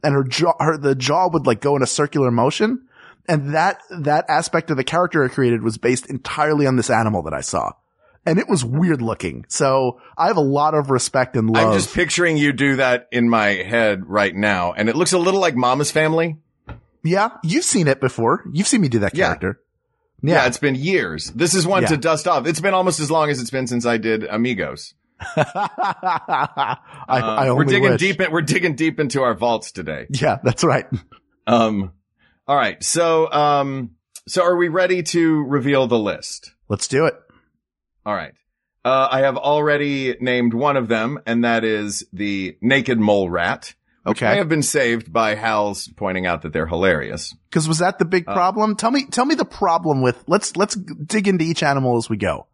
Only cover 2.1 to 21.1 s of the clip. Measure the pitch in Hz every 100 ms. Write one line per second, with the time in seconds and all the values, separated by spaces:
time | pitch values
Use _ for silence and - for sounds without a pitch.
2.1 | 151 127 117 127 - 214 254 _ _ -
3.1 | _ - 156 139 156 180 190 - 180 143
4.1 | 151 175 156 165 170 165 139 131 165 170
5.1 | 165 131 - 127 117 113 110 123 127 -
6.1 | 135 - - 151 151 139 127 113 113 110
7.1 | 98 78 69 - 80 52 - _ _ _
8.1 | _ - 165 - 185 117 139 180 147 113
9.1 | 110 90 62 - - 139 135 127 - -
10.1 | - 170 196 139 143 151 156 135 131 -
11.1 | 135 127 120 110 113 110 101 101 - 175
12.1 | - 175 156 147 135 139 131 131 123 -
13.1 | 120 120 113 104 98 92 117 110 98 92
14.1 | 101 98 90 104 95 87 95 107 131 175
15.1 | 180 175 196 175 123 123 131 147 156 156
16.1 | 160 165 156 _ _ - - _ _ 160
17.1 | 190 220 - 160 247 349 214 151 135 127
18.1 | - 113 160 - 147 208 240 151 117 101
19.1 | - 160 82 92 - _ _ _ _ _
20.1 | _ 143 165 127 120 147 131 151 185 98